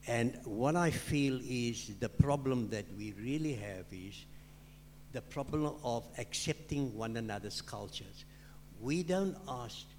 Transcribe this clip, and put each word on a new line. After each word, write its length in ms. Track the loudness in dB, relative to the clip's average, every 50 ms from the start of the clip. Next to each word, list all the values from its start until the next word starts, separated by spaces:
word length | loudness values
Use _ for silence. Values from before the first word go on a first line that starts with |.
| 0 2
And 300 | 4 4 4 4 2 -2 -6
what 300 | -4 0 2 4 4 6
I 160 | 6 6 6
feel 480 | 4 2 0 2 4 6 6 6 4 2 0
is 480 | 0 0 2 2 2 2 0 -4 -8 -4 -2
the 80 | -2 -2
problem 600 | 6 6 8 8 8 4 4 4 4 4 2 2
that 160 | 0 -2 -4 -4 -6
we 160 | -6 -6 -6 -6
really 420 | -4 -2 0 0 0 2 0 0
have 320 | -2 -4 -4 -6 -6 -8 -8 -8
is 320 | -8 -8 -8 -10 -12 -12 -12 -14 -16 -16 -16 -18 -18 -18 -18 -18 -18 -18 -18 -18 -18 -16 -8 -8
the 80 | -8
problem 540 | -6 -4 -4 -4 -2 0 2 2 2 2 0 0 0
of 200 | 0 0 0 0 -4 -6 -6
accepting 720 | -6 -4 -2 -2 0 0 0 -2 -2 -2 0 2 2 0 0
one 200 | -2 -2 -2 0
another's 440 | -2 -2 0 -2 -2 -2 -4 -6 -6
cultures. 640 | -8 -6 -6 -6 -6 -6 -6 -8 -10 -10 -14 -14 -16 -16 -18 -18 -18 -16 -16 -16 -16 -16 -14 -6
We 240 | 0 2 2 2 4
don't 320 | 4 4 4 4 2 0 -2 -6 -6
ask 360 | -6 -4 -4 -6 -8 -10 -12 -14 -16